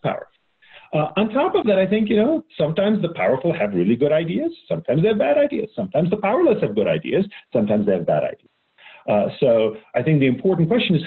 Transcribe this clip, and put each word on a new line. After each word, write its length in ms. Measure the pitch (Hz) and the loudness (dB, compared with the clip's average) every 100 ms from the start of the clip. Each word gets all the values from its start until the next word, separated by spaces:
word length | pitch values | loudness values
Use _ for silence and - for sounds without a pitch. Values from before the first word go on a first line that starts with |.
powerful. 220 | 135 - - _ _ _ _ - - | -6 -8 -10 _ _ _ _ -20 -6
Uh, 180 | 156 151 - | -4 -2 -2
on 140 | 214 | -2
top 240 | 233 349 | 0 0
of 100 | 392 220 | 0 0
that, 100 | 190 | 2
I 80 | 190 | 2
think, 240 | 214 214 | 0 0
you 60 | 208 | 0
know, 280 | 233 320 - - | 2 -2 -4 -4
sometimes 420 | 151 160 202 220 | -2 0 0 0
the 100 | 160 - | -2 -2
powerful 380 | 92 131 175 | -2 0 -2
have 200 | - 104 95 | -2 -2 0
really 200 | 90 120 | 0 2
good 160 | 143 | 2
ideas. 400 | 156 165 196 330 339 - | 0 0 -4 -4 -8 -8
Sometimes 360 | 160 - 131 | -6 -2 0
they 60 | 202 | 2
have 100 | 214 | 2
bad 180 | 262 294 | 0 2
ideas. 320 | 285 - - - | 0 -2 -8 -8
Sometimes 340 | 196 143 175 | -4 -2 0
the 80 | 214 | 2
powerless 420 | 196 262 339 220 | 2 2 2 2
have 120 | - | 0
good 140 | 208 190 | 0 0
ideas. 360 | 160 - 143 202 - - | 0 0 -2 -2 -6 -4
Sometimes 320 | 127 104 107 101 | -2 0 0 2
they 80 | |
have 140 | 95 80 | 0 0
bad 160 | 76 | 0
ideas. 260 | 65 - _ _ _ _ - - - | -2 -6 _ _ _ _ -20 -12 -2
Uh, 200 | 104 95 - | -2 -2 0
so 360 | 135 113 110 107 - - | 2 2 2 -2 -8 -4
I 60 | |
think 180 | 123 156 | 0 2
the 80 | 135 | 2
important 400 | 123 190 175 165 | 2 0 0 2
question 280 | 240 247 | 0 2
is, 80 | 160 | -2